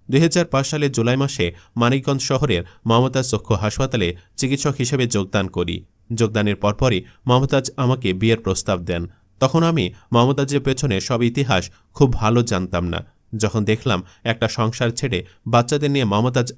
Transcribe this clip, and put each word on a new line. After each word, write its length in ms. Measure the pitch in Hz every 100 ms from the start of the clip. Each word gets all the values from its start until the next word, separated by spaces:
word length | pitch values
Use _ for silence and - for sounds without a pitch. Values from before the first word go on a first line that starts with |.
| -
দুই 100 | 135
হাজার 260 | 165 180 165
পাঁচ 200 | 135 139
সালে 240 | 156 143
জুলাই 260 | 135 117 127
মাসে 360 | 143 - 87 87 - -
মানিকগঞ্জ 460 | 117 135 131 139
শহরের 400 | - 131 139 90 87 - 113
মমতাজ 440 | 117 131 131 127
চক্ষু 240 | 107 -
হাসপাতালে 600 | 101 104 - 135 127 87 87 _ -
চিকিৎসক 380 | 131 139 151 139
হিসেবে 280 | 123 139 123
যোগদান 420 | 104 95 107 95
করি। 360 | - 87 85 - _ _
যোগদানের 420 | 113 113 110 104 101
পরপরই 480 | 104 104 131 98 92 - -
মমতাজ 440 | 127 135 139 - -
আমাকে 360 | 123 127 101
বিয়ের 260 | 92 110 113
প্রস্তাব 420 | 98 92 - 95
দেন। 260 | 87 87 87 - _ _
তখন 220 | 131 165
আমি 300 | 165 165 - - _
মমতাজের 480 | 117 123 139 139 143
পেছনে 400 | 135 135 143 95
সব 220 | - 120
ইতিহাস 480 | 120 120 139 98 - - _
খুব 180 | - 135
ভালো 300 | 117 110 120
জানতাম 460 | 120 98 90 87 87
না। 300 | 82 - _ _ 110
যখন 280 | 107 113
দেখলাম 380 | 104 110 135 95 87 _
একটা 240 | 120 113 117
সংসার 420 | - 110 117 120
ছেড়ে 340 | 113 139 90 90 _ -
বাচ্চাদের 440 | 120 120 147 147
নিয়ে 140 | 139
মমতাজ 480 | 117 101 123 123 120